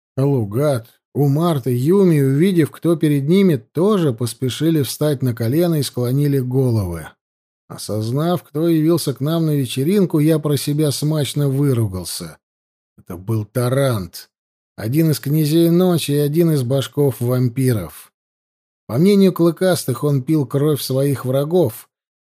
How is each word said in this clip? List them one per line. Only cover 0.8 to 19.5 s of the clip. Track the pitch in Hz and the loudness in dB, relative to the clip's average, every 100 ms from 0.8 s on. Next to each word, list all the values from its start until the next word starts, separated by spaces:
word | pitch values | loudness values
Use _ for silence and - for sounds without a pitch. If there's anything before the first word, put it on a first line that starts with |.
| 110 _ _ | -6 _ _
Умарт | - 143 139 175 147 131 | 0 2 2 0 0 -2
и | |
Юми, | 123 139 202 190 151 | 0 2 4 4 4
увидев, | 135 139 190 175 143 | 2 2 2 2 0
кто | - 160 170 | -2 -2 0
перед | 156 143 139 | 2 0 2
ними, | 190 196 139 | 4 4 2
тоже | - - 190 208 156 | -2 -2 0 2 0
поспешили | 117 120 - 127 - 156 160 | -2 -4 -4 -6 -2 0 0
встать | 131 - 151 139 | -2 -2 -2 0
на | 131 | -2
колено | 113 117 147 175 156 | -2 -2 0 0 0
и | |
склонили | 131 - 165 135 147 139 | -2 -4 -2 0 0 0
головы. | 123 131 127 113 92 82 80 - _ _ _ _ - | 0 0 0 0 -2 -6 -12 -20 _ _ _ _ -20
Осознав, | - - 107 110 135 165 180 | -14 -8 -6 -4 -2 -2 -2
кто | - 147 170 | -4 -4 0
явился | 160 156 170 - | 2 2 0 -2
к | 127 | -4
нам | 139 165 160 | -2 0 0
на | |
вечеринку, | 147 123 127 143 208 180 160 | 0 -2 -2 0 2 2 2
я | 151 156 | 2 2
про | 151 143 | 0 -2
себя | - 147 151 | -2 0 0
смачно | - 147 156 135 147 143 | -2 -2 -2 -2 -2 -2
выругался. | 135 143 120 110 92 87 - 82 - _ _ _ _ _ _ | 0 0 0 -2 -4 -10 -12 -14 -18 _ _ _ _ _ _
Это | - 90 | -16 -12
был | 95 110 | -6 -4
Тарант, | 104 127 123 131 135 110 87 - - _ _ _ _ - | -4 -4 0 0 0 -2 -6 -14 -20 _ _ _ _ -10
один | 104 147 160 | -2 0 2
из | 147 | 0
князей | 135 151 147 160 165 | -2 -2 2 2 4
ночи | 170 185 165 - | 4 2 0 0
и | 143 | 0
один | 147 156 170 | 0 2 2
из | 151 | 2
башков | 120 135 131 - 143 - | 0 -2 -2 -2 0 0
вампиров. | 120 127 127 120 127 110 80 - - _ _ _ _ _ _ _ - | -2 0 0 0 0 0 -4 -14 -20 _ _ _ _ _ _ _ -6
По | 117 | 0
мнению | 185 202 190 | 4 6 4
клыкастых, | 175 170 | 4 0